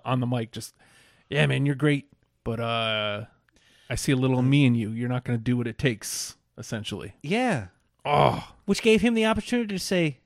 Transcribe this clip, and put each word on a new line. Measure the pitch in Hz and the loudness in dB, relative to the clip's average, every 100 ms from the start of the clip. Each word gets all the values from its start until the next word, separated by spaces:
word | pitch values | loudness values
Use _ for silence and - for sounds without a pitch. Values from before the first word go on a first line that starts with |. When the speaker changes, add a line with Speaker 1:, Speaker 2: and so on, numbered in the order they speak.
| 117 | -2
Speaker 1:
on | 127 | -2
the | 123 | -2
mic, | 123 113 | -4 -6
just, | 117 - _ _ _ _ _ - | -10 -16 _ _ _ _ _ -6
"Yeah, | 143 147 | 0 0
man, | 131 143 | 2 0
you're | 135 | 2
great, | 147 143 - _ _ _ | 2 0 -4 _ _ _
but, | - 113 | -6 -4
uh, | 117 117 113 107 104 104 110 _ _ _ _ _ - | -2 -2 -2 -2 -2 -4 -8 _ _ _ _ _ -8
I | - | -4
see | - | 0
a | 131 | 2
little | 131 127 | 2 2
of | 127 | 4
me | 143 135 | 6 6
in | 120 | 4
you. | 107 | 0
You're | 113 123 | -4 -4
not | 123 | -4
gonna | - 120 | -2 -2
do | 117 123 | 0 -2
what | 117 | -2
it | 110 | -2
takes," | 139 110 - - - - _ - | -2 -2 -6 -8 -10 -14 _ -20
essentially. | - 113 101 98 98 - | -10 -10 -8 -10 -10 -12
Speaker 2:
Yeah. | 147 214 254 160 92 _ _ _ 143 | -4 -2 0 -2 -6 _ _ _ 0
Speaker 1:
Oh. | 147 139 110 - - - | 4 4 2 -6 -8 -4
Speaker 2:
Which | 202 | 0
gave | 233 220 | 4 4
him | 233 226 | 4 2
the | 220 | 2
opportunity | 220 - 247 220 190 | 0 0 -2 -2 -4
to | |
say, | - 185 160 135 | -2 0 0 -4